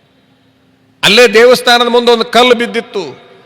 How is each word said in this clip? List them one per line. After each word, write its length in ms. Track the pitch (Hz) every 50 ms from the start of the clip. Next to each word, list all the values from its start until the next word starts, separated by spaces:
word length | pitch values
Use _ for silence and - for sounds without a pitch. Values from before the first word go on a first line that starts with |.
| _ _ _ _ _ _ _ _ _ _ _ _ _ _ _ _ _ _ _ - -
ಅಲ್ಲೇ 240 | 170 208 240 247
ದೇವಸ್ಥಾನದ 600 | 233 208 220 240 254 254 - - 247 240 240 240
ಮುಂದೆ 240 | 240 233 240 240 240
ಒಂದು 140 | 240 226 226
ಕಲ್ಲು 300 | 233 - 233 247 247 233
ಬಿದ್ದಿತ್ತು 760 | 233 240 202 196 233 226 - - 202 165 131 - - - _ _ _ _